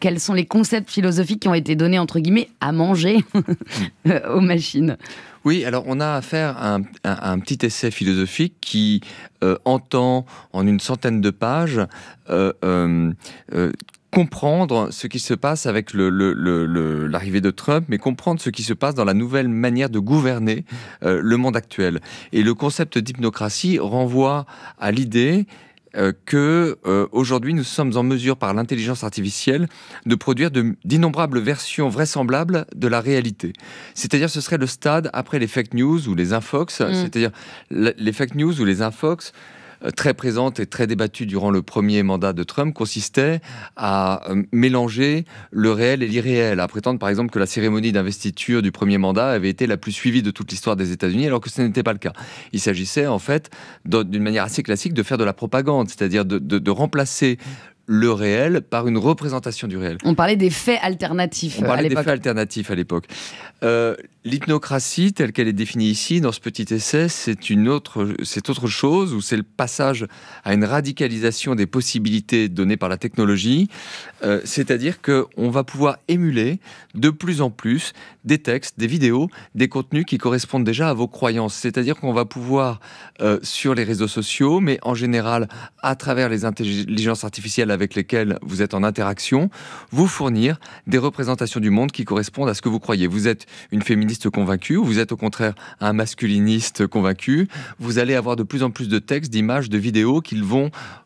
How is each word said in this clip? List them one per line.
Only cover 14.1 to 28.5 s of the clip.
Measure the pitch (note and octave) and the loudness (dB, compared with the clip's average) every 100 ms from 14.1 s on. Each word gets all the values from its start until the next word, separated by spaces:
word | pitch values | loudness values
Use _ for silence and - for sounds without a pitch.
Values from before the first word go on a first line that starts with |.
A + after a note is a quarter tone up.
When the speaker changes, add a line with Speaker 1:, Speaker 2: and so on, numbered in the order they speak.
Speaker 2:
comprendre | - E3 - D3 E3 F3+ A#2 G#2 | 0 0 0 0 2 2 2 0
ce | - A#2 | -4 -8
qui | B2+ | -6
se | - | -2
passe | A#2+ C#3+ D#3 | -2 -2 -2
avec | B2 G#2+ G#2 | 0 -2 0
le, | G2+ F#2 | 2 2
le, | F#2+ F#2+ | 4 2
le, | A1 F2+ E2+ D#2+ | 2 2 2 2
le, | E2+ D#2 D2+ D2+ | 0 0 -2 -2
l'arrivée | E2 G2 G2 | -4 -2 0
de | F#2+ | 2
Trump, | - - D3+ D#3 | 0 0 0 0
mais | G#2+ | -2
comprendre | C#3 B2 - E3 | -2 -2 -2 -2
ce | C3 | -4
qui | G2+ | -4
se | A2+ | -4
passe | A2 C#3 | -2 -2
dans | C3+ G2+ | 0 2
la | |
nouvelle | G2 A#2+ C3+ B2+ | 2 2 0 0
manière | A2+ B2 A#2+ C3+ | 0 0 0 0
de | A2 | 0
gouverner, | G2+ D3+ C3 A#2+ A2 A2 - A#2+ - - | 2 2 2 2 0 0 -4 -12 -16 -4
euh, | F2 F2+ | 0 2
le | G#2 A#2+ | 2 2
monde | B2+ A2+ | 2 0
actuel. | - - F#2 E2+ - - - | -4 -2 0 -2 -8 -18 -2
Et | A2 | 2
le | G#2+ | 2
concept | A2 C#3 - D#3 A#2+ | 2 0 -2 -2 -2
d'hypnocratie | A2+ B2+ A#2 - G#2+ - F3+ F3+ | -4 -2 -2 -2 -4 -2 0 0
renvoie | G2+ B2 B2+ B2+ C3+ C#3+ C#3 - - - | 0 0 2 2 2 0 -6 -16 -20 -6
à | G#2 | -2
l'idée, | A2+ B2+ A#2+ C3 F#3 G3+ - - _ _ - | 0 2 2 4 2 0 -8 -20 _ _ 0
euh, | G2 F#2+ - | 0 0 0
que, | C#3+ D3 E3 E3+ - | 2 4 4 2 0
euh, | F#2 G2 G2+ | 0 2 2
aujourd'hui, | A2+ B2+ B2+ B2 | 0 2 0 0
nous | D#3+ | -2
sommes | B2+ - C#3 A#2+ | -2 -2 0 2
en | |
mesure, | B2+ C3 B2+ C3 | 2 0 0 0
par | G2+ | 0